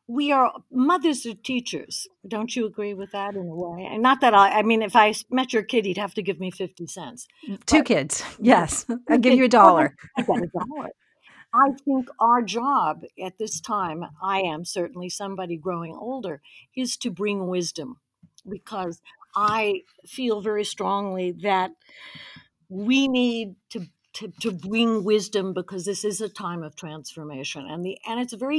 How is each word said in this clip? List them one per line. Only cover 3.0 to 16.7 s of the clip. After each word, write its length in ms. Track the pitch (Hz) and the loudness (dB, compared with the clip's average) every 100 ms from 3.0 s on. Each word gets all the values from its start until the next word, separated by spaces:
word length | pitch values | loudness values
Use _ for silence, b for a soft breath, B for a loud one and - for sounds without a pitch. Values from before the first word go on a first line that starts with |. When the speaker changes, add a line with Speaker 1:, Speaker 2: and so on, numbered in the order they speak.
| 196 | -8
Speaker 1:
that 220 | 202 202 | -8 -6
in 140 | 202 175 | -6 -8
a 60 | |
way? 320 | 160 175 175 190 | -8 -8 -8 -8
And 120 | 220 | 0
not 200 | 247 262 | 2 4
that 100 | 247 | 6
I, 260 | 202 196 214 | 8 8 6
I 20 | |
mean, 180 | 214 226 | 4 2
if 140 | 214 240 | 4 6
I 140 | 214 | 6
s-, 140 | 214 - | 4 -2
met 220 | 254 - | -2 0
your 100 | 220 | -2
kid, 220 | 185 247 | 0 0
he'd 140 | 196 180 | 0 -2
have 160 | 202 | -4
to 80 | - | -6
give 180 | 185 160 | -6 -6
me 100 | 185 | -6
fifty 360 | - 180 - 170 | -8 -10 -10 -14
cents. 400 | 190 139 120 - B B | -12 -12 -14 -20 B B
Speaker 2:
Mm, 160 | 196 - | -10 4
two 160 | 311 | 4
Speaker 1:
But 20 | |
Speaker 2:
kids. 380 | - 170 147 - - - | 6 2 0 -6 -8 0
Speaker 1:
Yeah, 260 | 214 330 | 6 6
Speaker 2:
Yes. 220 | 165 - - 240 | 6 -4 -6 -6
<laughs> 120 | - | 2
Speaker 1:
two 20 | |
Speaker 2:
I'll 80 | 302 | 4
give 160 | 247 | 6
you 100 | 262 | 6
a 40 | 254 | 8
Speaker 1:
kids. 80 | 240 | 10
Well, 140 | 190 | 10
Speaker 2:
dollar. 200 | 175 - - B - | 8 4 -2 B -4
Speaker 1:
I 60 | |
got 160 | 233 233 | 0 0
a 40 | 175 | 0
dollar. 400 | 165 220 302 - - b b b b b | -4 -6 -8 -12 -14 b b b b b
I 160 | 240 277 254 | 2 4 2
think 240 | 294 262 247 - | -2 -2 -2 0
our 220 | 226 240 | 4 4
job 600 | 208 220 262 262 160 165 165 - | 2 -2 0 0 0 -4 -10 -12
at 160 | 185 - | -10 -8
this 220 | 214 - | -8 -8
time, 440 | - 208 175 160 165 147 | -4 -4 -2 -6 -10 -8
I 180 | 185 196 | -4 -2
am 260 | 180 156 175 | -2 -4 -6
certainly 420 | 196 170 180 180 | -6 -6 -6 -10
somebody 480 | - 196 190 180 165 | -10 -8 -8 -8 -8
growing 380 | 185 170 165 - | -6 -6 -8 -10
older, 460 | 233 262 190 143 b b b | -10 -10 -10 -12 b b b